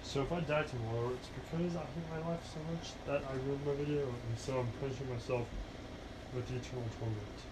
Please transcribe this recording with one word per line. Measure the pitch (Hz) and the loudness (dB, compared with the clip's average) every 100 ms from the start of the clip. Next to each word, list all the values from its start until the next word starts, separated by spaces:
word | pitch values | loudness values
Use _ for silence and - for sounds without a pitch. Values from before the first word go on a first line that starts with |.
So | - 143 | 0 2
if | 131 | 2
I | 170 | 2
die | 151 151 | 4 4
tomorrow, | 151 127 113 113 120 | 4 0 0 2 2
it's | 127 - | 0 -4
because | - 123 165 175 170 | -8 -2 2 2 2
I | |
hate | 147 139 160 | -2 -4 -2
my | 160 165 | -2 0
life | 170 | 0
so | - 160 156 | -2 -4 -2
much | 165 - - - | -2 -4 -6 0
that | 143 135 | 2 2
I | 135 131 | 0 2
ruined | 139 143 | 2 2
my | |
video, | 139 147 147 | 2 4 4
and | 139 120 117 113 | 2 0 -2 -2
so | - 131 | 2 2
I'm | 120 - | 2 0
punishing | 135 123 131 | 0 0 0
myself | 120 - 123 117 - - - - - - - - | -2 2 2 2 -2 -4 -6 -8 -8 -8 -8 -4
with | 127 120 | -2 0
eternal | 127 120 127 113 - | -2 -2 -2 -2 0
torment. | 113 107 101 85 - | 0 0 -2 -8 -10